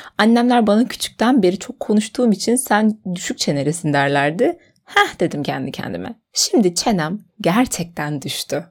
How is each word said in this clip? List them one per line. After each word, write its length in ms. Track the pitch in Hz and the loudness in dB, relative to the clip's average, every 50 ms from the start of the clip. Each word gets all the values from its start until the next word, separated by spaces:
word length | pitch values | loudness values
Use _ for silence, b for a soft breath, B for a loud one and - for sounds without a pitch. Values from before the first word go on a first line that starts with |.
| B B B - | B B B 0
Annemler 500 | 208 226 233 240 240 247 247 240 226 208 | 4 4 4 4 4 4 4 4 4 4
bana 180 | 202 214 254 | 4 4 2
küçükten 580 | - - - - - - - 214 233 269 262 185 | 0 -2 -6 -10 -10 -4 0 2 2 4 4 4
beri 160 | 180 185 202 | 2 2 0
çok 200 | - - - - | -4 -12 -14 -10
konuştuğum 520 | - - 214 214 214 - - - 247 233 | -4 0 2 2 0 0 -2 0 2 2
için 240 | 196 190 - - 240 | 2 2 0 0 0
sen 440 | 247 - - 214 208 220 220 214 - _ 190 175 | 0 0 2 2 2 4 2 0 -2 _ -8 -8
düşük 220 | 185 - - 302 - | -6 -6 -8 -6 -4
çeneresin 560 | - - 151 143 135 147 156 - - 151 143 | -2 -2 0 0 0 -2 -2 -2 -2 0 0
derlerdi." 640 | 143 139 139 143 143 139 147 160 185 240 320 339 b b b b b b | 2 2 2 2 2 0 0 0 0 0 0 0 b b b b b b
"Heh." 340 | - - 415 415 392 - - | -2 0 0 0 0 0 -2
dedim 240 | 190 165 - 147 139 | -2 -2 -2 -4 -4
kendi 280 | - 139 139 135 139 | -4 -4 -4 -6 -8
kendime. 440 | - - - - - - 92 - 233 - _ _ - | -8 -8 -8 -8 -8 -8 -10 -10 -14 -16 _ _ -4
Şimdi 420 | - - - - - 196 180 175 | -4 -2 2 2 4 4 2 0
çenem 440 | - - 254 220 180 156 156 185 208 - _ _ - | 0 -2 0 0 0 -2 -4 -6 -8 -12 _ _ -4
gerçekten 800 | 208 - 175 226 262 - - - 170 170 - - 151 147 147 143 | -2 0 2 2 2 0 -2 -6 -8 -8 -8 -8 -6 -6 -6 -6
düştü. 440 | 143 147 - - - - 143 147 165 - | -6 -8 -8 -8 -8 -6 -6 -8 -8 -10